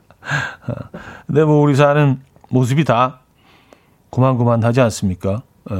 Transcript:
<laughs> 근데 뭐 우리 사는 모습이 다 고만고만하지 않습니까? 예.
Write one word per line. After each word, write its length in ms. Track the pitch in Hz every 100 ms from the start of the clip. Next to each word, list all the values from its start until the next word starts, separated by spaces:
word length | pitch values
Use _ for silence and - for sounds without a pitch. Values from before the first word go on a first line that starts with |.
| _ _
<laughs> 1080 | - 143 - - - - - - - - -
근데 180 | 143
뭐 160 | 156 151
우리 140 | 147 135
사는 440 | 143 147 143 131 - _ _
모습이 340 | 127 123 139
다 360 | 151 117 127 - _ _ _ _ _ - _ _ _
고만고만하지 720 | - 131 123 120 117 117 120
않습니까? 600 | 120 - 98 90 98 107 - _ -
예. 40 | 95